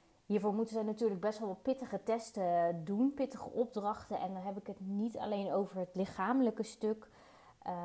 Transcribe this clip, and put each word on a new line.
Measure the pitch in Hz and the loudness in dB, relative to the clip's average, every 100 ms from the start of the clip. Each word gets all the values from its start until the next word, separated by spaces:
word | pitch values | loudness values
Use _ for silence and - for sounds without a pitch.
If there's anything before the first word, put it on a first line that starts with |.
| _ _ - | _ _ -2
Hiervoor | 202 208 | 0 2
moeten | 208 226 | 0 0
ze | 220 | 0
natuurlijk | 214 214 226 190 | -2 2 2 2
best | 208 214 | -2 -2
wel | 214 | -4
wat | 185 | -4
pittige | - 262 247 196 | -2 -2 -2 -4
testen | - 226 226 214 180 175 170 170 | 0 -2 -2 0 4 6 4 2
doen, | 160 202 269 | 0 4 4
pittige | 285 262 - - | 4 -2 -2 -4
opdrachten. | - 240 214 202 214 - 208 | 0 0 0 -2 -4 -4 -4
En | 185 | -2
dan | 190 | -4
heb | 190 196 | -6 -6
ik | 202 | -8
het | 196 | -10
niet | 190 202 226 214 | -4 -2 -2 -2
alleen | 208 202 190 | -2 -2 0
over | 180 196 185 | 0 0 -2
het | 180 | -4
lichamelijke | 185 196 - 190 262 240 220 | -2 -4 0 2 4 4 2
stuk, | 214 - 214 220 - - - - - - | -6 -2 -2 -2 -6 -20 -20 -20 -20 -12
eh, | - 175 | -6 -4